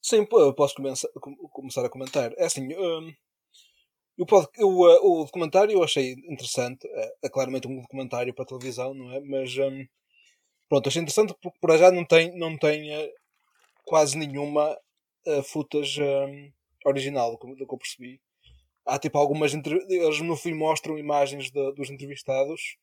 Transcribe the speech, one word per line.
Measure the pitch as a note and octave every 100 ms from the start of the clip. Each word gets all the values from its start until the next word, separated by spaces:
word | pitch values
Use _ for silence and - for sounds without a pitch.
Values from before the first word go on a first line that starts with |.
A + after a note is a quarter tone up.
Sim, | - A3 G#3
pô, | A3+
eu | D3 C#3
posso | C#3+ -
começa-, | C3+ B2+ - -
com-, | - C#3 D#3+
começar | - C3+ C3+ A#2
a |
comentar. | B2+ C3 D3+ A#2+ A2+
É | E3
assim, | - C3
hum, | E3 F#3 D#3+ D#3+ D3+ _ _ _ _ _ _ _ _ _ _
o | F3+
pod-, | G#3 D#3+ -
o, | G3+ F#3 F3
eh, | E3+
o | G3+ E3+ D3+
documentário | F3+ D#3+ F#3 G#3
eu | G#3
achei | D#3+ - C3 B2+ -
interessante. | C#3+ A#2+ - B2 C3 -
É, | - A2 - C3+
é |
claramente | C3+ B2+ C3 B2+
um | C3
documentário | A#2+ C3+ B2+ A#2+ B2
para | B2 B2+
televisão, | C3 B2+ A#2+ B2+
não | C3+ B2
é? | C3
Mas, | C#3+ C3+ C3 B2+
hum, | C#3 C3+ C3 _ _ _ _ _ _ _ _
pronto, | C#3+ C#3
achei | D3
interessante | E3 - G#3+ -
porque | F#3 _
para | E3+ D#3+
já | F3+
não | F3+ E3+
tem, | E3 E3 F3+
não | E3 D#3+
tem, | D3+ D3+ D3+
eh, | D3+ D3+ - _ _ _ _ _ _ -
quase | D#3+ D3 C#3+
nenhuma, | D3+ C#3 D3 D3 D3+ - _ _ _ _ -
eh, | D3
footage, | C#3 D#3 D3 D3+ C#3+ C#3+
hum, | C#3+ C#3 C#3 C#3 C#3+ _ _ _ -
original, | C#3 C3+ C#3+ A#2
do | A#2
que, | A#2+ C3+
do | C3
que |
eu | B2
percebi. | - - B2 C3 _ _ _ _ _ _ -
Há, | C#3
tipo, | D#3 D3
algumas | C#3+ D3 D3+
entre-, | D3 D3 E3 F#3+
eles | F#3 E3 D3+
no | E3 D#3+
fim | E3+
mostram | D#3 D#3 D#3 - D#3
imagens | D3 D3 C#3 C#3+ C3+
de, | C3+ C#3
dos | C#3 C3+
entrevistados | C3+ C#3 C#3+ - C3 C#3 D#3+ - -